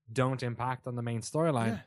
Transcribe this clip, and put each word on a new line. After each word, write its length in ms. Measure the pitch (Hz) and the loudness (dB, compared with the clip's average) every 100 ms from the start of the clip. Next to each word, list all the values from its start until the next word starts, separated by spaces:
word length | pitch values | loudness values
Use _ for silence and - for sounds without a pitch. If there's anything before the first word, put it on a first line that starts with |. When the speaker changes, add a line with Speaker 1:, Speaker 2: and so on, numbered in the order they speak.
| - | -4
Speaker 1:
don't 300 | 113 131 131 | 2 2 2
impact 440 | 123 117 123 127 - | -2 -2 -4 -4 -6
on 80 | |
the 80 | 120 | -4
main 180 | 120 117 | -2 -2
storyline. 480 | 110 151 165 135 113 | -2 0 2 4 2
Speaker 2:
Yeah. 120 | 107 | 0